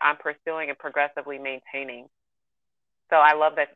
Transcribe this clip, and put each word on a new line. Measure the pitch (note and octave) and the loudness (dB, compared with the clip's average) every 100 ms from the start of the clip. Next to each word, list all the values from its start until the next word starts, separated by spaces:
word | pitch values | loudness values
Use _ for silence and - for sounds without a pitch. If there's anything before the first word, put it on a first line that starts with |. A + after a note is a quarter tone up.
I'm | D3 D3 | -2 -2
pursuing | D#3 D3 - D#3+ D3+ | -8 -8 -8 -6 -8
and | C#3 | -10
progressively | D3+ D3 C#3+ D3 C#3 C#3 | -6 -4 -4 -4 -12 -10
maintaining. | C3+ C3 - C#3 C3+ A#2+ B2+ _ _ _ _ _ _ _ _ _ _ | -10 -12 -12 -12 -10 -14 -20 _ _ _ _ _ _ _ _ _ _
So | D#3+ | 6
I | D3+ | 6
love | D3+ D3+ D3+ | 6 2 0
that | D3 | -6